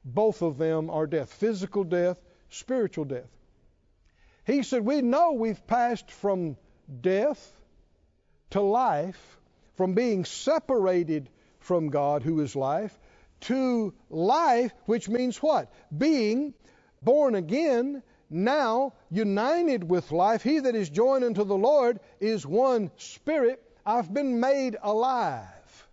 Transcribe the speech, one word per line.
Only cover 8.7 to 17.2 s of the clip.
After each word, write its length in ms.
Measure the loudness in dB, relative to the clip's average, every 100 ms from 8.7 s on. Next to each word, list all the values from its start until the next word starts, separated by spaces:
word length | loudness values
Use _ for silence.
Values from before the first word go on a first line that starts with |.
| 2 2 0 -4 -10 -20 -20 _ _ _
from 200 | -2 0
being 300 | 2 2 0
separated 1040 | -2 -4 0 0 2 2 4 2 0 -4 -6 _ _ _
from 320 | -2 0 0
God, 320 | 0 0 0
who 180 | 0 -2
is 160 | -2 -2
life, 420 | -2 -2 -4 -12 -20 _ _ _
to 520 | -4 0 2 0 -2 -8 _
life," 640 | -2 2 2 4 2 0 -6 -4
which 220 | -2 -2
means 280 | -2 -2 -2
what? 280 | 0 0 -2 -18 _ -2
Being 580 | 2 2 2 0 -4 -10 _ _ _ _
born 320 | 2 4